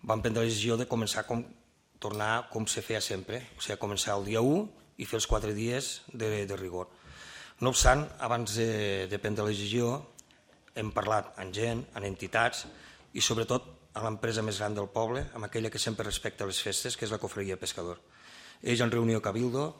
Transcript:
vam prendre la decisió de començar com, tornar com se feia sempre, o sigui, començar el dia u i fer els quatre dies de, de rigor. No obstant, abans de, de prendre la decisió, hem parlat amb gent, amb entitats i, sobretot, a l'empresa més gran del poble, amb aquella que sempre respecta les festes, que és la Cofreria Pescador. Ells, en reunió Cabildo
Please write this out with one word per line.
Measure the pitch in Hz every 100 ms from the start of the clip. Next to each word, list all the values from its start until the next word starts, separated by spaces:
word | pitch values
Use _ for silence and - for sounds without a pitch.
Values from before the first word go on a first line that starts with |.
| -
vam | 110
prendre | 110 113
la | 117
decisió | 110 113 113
de | 123
començar | 117 107 - 107
com, | 117 120 - _ _ _ _
tornar | 107 107 107 113 -
com | 113 107
se | - -
feia | 110
sempre, | - 98 95 113 123 -
o |
sigui, | - 104
començar | 104 101 - 101
el | 98
dia | 110
u | 123 160 214 - - -
i | -
fer | 113
els | -
quatre | 110 107
dies | 104 113 123 135 - -
de, | 117 110 107 98
de | 98
rigor. | 92 90 90 - - - - - - -
No | 123
obstant, | 127 127 135 151 -
abans | 123 120 113 107
de, | 113 107 104 98 95
de | 101
prendre | 107 104 104
la |
decisió, | 101 101 113 120 135 147 - - - _ - - -
hem | 110
parlat | 110 104 107 101 -
amb | 95
gent, | 98 117 117 139 113
amb | 101
entitats | 95 95 110 117 - - - - - -
i, | -
sobretot, | - 113 113 123 - - - 107
a | 110
l'empresa | 107 113 110 110
més | 101
gran | 104 104
del | 101
poble, | - 113 127 143
amb | 117 107
aquella | 113 110
que | 107
sempre | - 110 104
respecta | - 110 - 98
les | 92
festes, | - 98 98 -
que | 110
és |
la | 107
Cofreria | 107 - 98 90
Pescador. | - - 87 87 - - - - - -
Ells, | - 120 117
en |
reunió | 117 113 110 104
Cabildo | 104 123 123 151 -